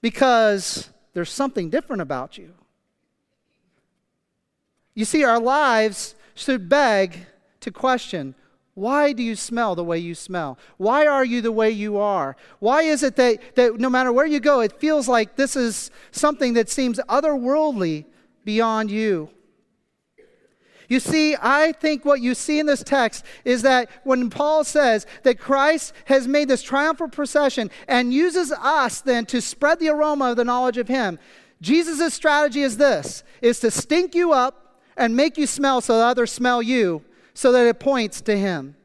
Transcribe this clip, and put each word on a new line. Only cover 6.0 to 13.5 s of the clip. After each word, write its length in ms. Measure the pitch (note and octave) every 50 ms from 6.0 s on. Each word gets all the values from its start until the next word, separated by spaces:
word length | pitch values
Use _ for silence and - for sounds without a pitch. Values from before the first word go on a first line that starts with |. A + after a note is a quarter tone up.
| - - - _ _ _ _
should 340 | - - - C4 A#3+ F#3 E3+
beg 580 | C#4 D4 C#4+ B3 G#3+ G3 G3 F3+ E3 F3 - - _ _ _ _ _ _
to 100 | - A#3+
question, 600 | F#3 - - C4 B3+ A#3+ - - - E3+ C#3 C3+ C3 _ _ _ _ _ _ _ _
why 380 | F#3+ G3 A#3 C4+ D4 D4 C#4+
do 100 | C#4+ A3
you 120 | A#3+ A3+ A3
smell 400 | - - - A#3 A#3 A#3 G#3+ F3+
the 80 | E3
way 160 | F3 E3+ E3+ E3+
you 160 | E3+ E3+ E3
smell? 440 | - - - F#3 F3 D#3+ C#3 B2+ _ - - _
Why 300 | _ F#3 G#3+ B3 D4 D4+
are 180 | D4+ C#4+ C4+ C4
you 160 | B3 A#3 B3
the 100 | A3 A#3
way 200 | A3 A3 A3 A3
you 260 | A3+ G#3 G#3 G#3+ G#3
are? 400 | G3+ G#3 G#3 G3 F3+ C#3+ C3+ C3+ _ - - - _
Why 220 | G3 G#3+ C4 D4+
is 200 | E4 D#4 D4+ C4+
it 140 | D4 C4+ -
that, 400 | - B3 B3 A3 - - -